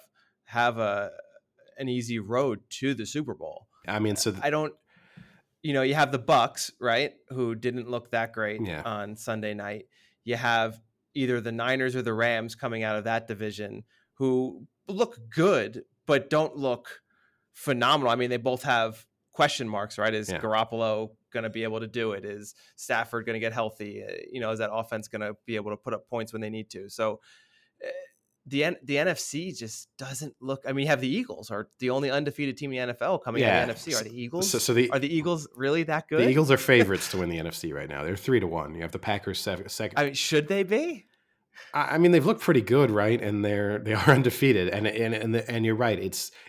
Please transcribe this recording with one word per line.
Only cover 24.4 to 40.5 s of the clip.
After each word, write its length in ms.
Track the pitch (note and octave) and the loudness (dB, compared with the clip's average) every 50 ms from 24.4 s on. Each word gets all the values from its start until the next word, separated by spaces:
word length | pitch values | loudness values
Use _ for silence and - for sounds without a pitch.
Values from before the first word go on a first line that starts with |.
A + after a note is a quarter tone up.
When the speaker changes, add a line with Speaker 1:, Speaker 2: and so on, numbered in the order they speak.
| A2+ A2 | -4 -4
Speaker 1:
is 80 | A2 A2 | -2 -2
that 120 | A2 G#2 | -4 -4
offense 360 | G#2 A2+ A2+ A2+ A#2 A2 G#2 - | -2 -4 -4 -4 -6 -8 -8 -8
gonna 260 | - G#2+ G#2+ G#2 G#2 - _ | -10 -8 -6 -8 -8 -10 _
be 100 | - A2+ | -6 -6
able 160 | G#2+ G2+ G#2 | -6 -4 -6
to 60 | G#2 G#2 | -8 -8
put 160 | - B2+ A2+ | -8 -8 -8
up 140 | G#2 - - | -8 -8 -8
points 260 | B2 A#2 A2 A2 - | -8 -8 -6 -6 -8
when 80 | A2 | -8
they 100 | A2 G#2+ | -8 -6
need 180 | A2 A2 G#2+ - | -8 -8 -10 -12
to? 160 | - F#2+ G2 G2+ | -12 -14 -14 -12
So, 300 | - - A2+ A2 G#2+ - _ _ - _ _ _ _ _ _ _ _ - - | -6 -2 -2 -2 -2 -4 _ _ -20 _ _ _ _ _ _ _ _ -12 -10
uh, 60 | - - - F#3 - _ _ _ _ _ _ - | -10 -10 -10 -14 -18 _ _ _ _ _ _ -12
the 200 | C3 C3+ C#3 D3+ | -4 -2 0 0
N-, 120 | E3+ F3 - C3+ | 0 -2 -4 -4
the 140 | B2+ C#3 C#3+ | -2 0 0
N 80 | D#3+ F#3 | 2 0
F 100 | E3 - | 0 -2
C 360 | - - - D3 E3+ F#3+ D3 | -4 -6 -6 -6 -6 -6 -8
just 340 | - A#2 A2 - - - _ _ - | -10 -12 -12 -12 -14 -16 _ _ -16
doesn't 380 | C3+ C3 C3+ C3 D3+ C#3 - _ | -12 -10 -10 -8 -10 -10 -12 _
look, 220 | B2+ C3 C3+ C3+ - C3 | -6 -6 -6 -6 -4 -4
I 60 | C3+ | -2
mean, 100 | C#3 C#3 | 0 2
you 60 | D3+ | 2
have 100 | D3+ B2+ | 2 2
the 60 | C3 B2+ | 2 0
Eagles 420 | C#3+ A3+ B3 - - D#2+ G#2+ - | -2 -2 -4 -6 -8 -14 -10 -8
are 200 | A2 G#2 A2 - _ - | -8 -8 -8 -8 _ -4
the 100 | B2+ B2 | -2 0
only 200 | B2 C3+ C#3+ C3+ | 0 0 0 0
undefeated 460 | C3+ C#3+ D3+ C#3+ D3 - D3 C#3 B2+ - | 0 0 -2 -2 -4 -4 -4 -4 -4 -6
team 140 | D3 C#3 | -6 -6
in 40 | C3 | -4
the 40 | B2+ | -4
N 100 | B2+ B2 | -4 -4
F 120 | A#2+ - | -4 -2
L 160 | A#2 E3 F#3 E3 | -2 -2 -2 -2
coming 240 | - B2 A2+ A#2 | -2 -2 0 2
out 60 | A#2+ A2 | 4 4
of 40 | F#2+ | 4
the 40 | E2+ | 4
Speaker 2:
Yeah. 60 | D#2 | 2
Speaker 1:
N 60 | - | 0
F 80 | - - | -2 -6
C. 160 | - E3 C#3+ | -6 -2 -2
Are 80 | A2+ A2 | -2 -2
the 180 | G#2+ A#2 B2 | -2 -8 -8
Eagles, 300 | A#2+ A#2+ D#3 F3 F#3+ G3+ | -8 -6 -4 -2 -2 0
Speaker 2:
So, 80 | - A#2 | 0 2
so 140 | - - A#2+ | 2 4 6
the, 180 | A#2+ B2+ A#2+ | 6 6 4
Speaker 1:
are 80 | - C3+ | 4 0
the 120 | C3 C#3+ | 0 0
Eagles 360 | E3 D#3+ C#3+ F3 F3 D#3+ D3 - - | 0 0 0 0 -2 -2 -4 -10 -10
really 280 | B2 C3 C#3 D3+ E3+ E3 | -4 0 0 0 0 0
that 260 | D#3 D#3 D#3 D#3 - | 0 -2 -4 -2 0
Speaker 2:
the 80 | D3+ D#3 | 2 4
Speaker 1:
good? 120 | A#2+ B2+ | 4 6
Speaker 2:
Eagles 220 | C3 D3+ D#3 C3+ | 6 6 6 6
are 60 | C#3 A#2+ | 6 4
favorites 520 | - - C3 A#2+ G#2+ F#2+ F#2+ F2 - - | 8 8 8 8 8 8 4 0 -2 -2
to 60 | - F#2+ | -2 -2
win 120 | F2+ E2+ | -2 -2
the 100 | E2+ E2 | -2 -4
N 80 | D#2+ E2+ | -4 -6
F 80 | - | -6
C 160 | - - D#2+ | -6 -8 -6
right 180 | C#2+ C#2+ C#2+ C#2+ | -6 -6 -8 -8
now. 140 | D2 C#2 D2+ | -6 -6 -4
They're 140 | E2 F#2+ G2 | -4 -4 -4
three 240 | - - B2+ A2+ | 0 4 4 4
to 60 | G2 E2+ | 4 2
one. 280 | D#2+ E2 D2 D2+ D#2+ | -2 -4 -6 -6 -8
You 60 | E2+ | -8
have 100 | E2 D#2+ | -8 -8
the 80 | - F#2+ | -8 -6
Packers 400 | - - G#2 G2 - G2+ F#2 - | -4 -2 -2 -2 -2 -4 -6 -4
sev-, 320 | - G#2+ F#2+ F#2 G2+ G2 | -4 -4 -4 -6 -6 -10
second. 260 | - - A2 G#2+ - C#3+ | -8 -6 -6 -4 0 0
Speaker 1:
I 80 | D3 | 0
mean, 80 | C#3 C#3 | 0 0
should 360 | B2+ - - D#3+ D3 D3 | -2 -2 2 2 2 2
they 140 | D3+ | 2